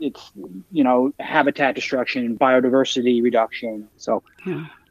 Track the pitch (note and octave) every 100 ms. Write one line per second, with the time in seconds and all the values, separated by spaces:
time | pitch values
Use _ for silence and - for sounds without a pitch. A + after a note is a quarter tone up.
0 | D3 - - G3+ - F2+ - D#3+ B2+ B2
1 | C3+ - - D#3 C#3 C#3+ C3+ B2 - C3
2 | A#2 C3 A#2+ A2 C3+ B2+ B2+ C3+ B2+ C3
3 | B2 A#2+ A#2+ A2+ A2+ - A#2 A2 G#2+ _
4 | - G#2 - _ F#3 D3+ D#3+ - _